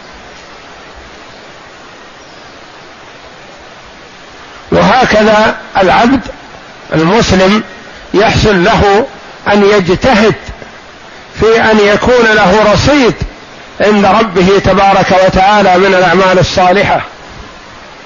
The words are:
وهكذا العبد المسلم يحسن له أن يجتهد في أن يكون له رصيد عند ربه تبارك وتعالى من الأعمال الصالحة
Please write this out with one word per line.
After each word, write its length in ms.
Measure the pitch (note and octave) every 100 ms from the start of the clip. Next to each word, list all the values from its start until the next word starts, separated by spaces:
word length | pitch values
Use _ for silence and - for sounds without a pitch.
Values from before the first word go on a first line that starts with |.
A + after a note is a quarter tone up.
| - - - - - - - - - - - - - - - - - - - - - - - - - - - - - - - - - - - - - - - - - - - - - - -
وهكذا 840 | E3+ F3 A#3+ A#3+ G#3 G#3+ G#3+ A3 A#3+ - -
العبد 380 | F#3+ - A#3+ C4+ - - - - - - -
المسلم 680 | D#3 E3 A3 G#3 F#3+ F#3+ G#3+ - - - - -
يحسن 500 | E3+ G#3+ - G#3+ G3
له 420 | F#3 F#3 G3+ G3 C4+ - - - -
أن 120 | G#3
يجتهد 680 | G3+ G#3 F3 F3+ B3+ G#3+ A3 D3 - - - - - - - - - -
في 200 | G#3+ A3+
أن 180 | A3 G#3+
يكون 460 | G#3 G#3 - B3 A3
له 380 | G#3+ G3 G#3 G#3+
رصيد 420 | G3 - D4 A#3 - - - - - - -
عند 260 | G3 G#3 G3+
ربه 540 | G3+ A3+ F#3 F3+ G3
تبارك 520 | - F#3+ G3 G3 F3+ B3 C#4
وتعالى 520 | F#3 F#3+ G#3+ G3 F3+
من 160 | G3
الأعمال 440 | F#3 F3+ F3 F#3+ F#3
الصالحة 640 | E3 - F3+ F#3+ E3 C#3 - - - - - - - - - -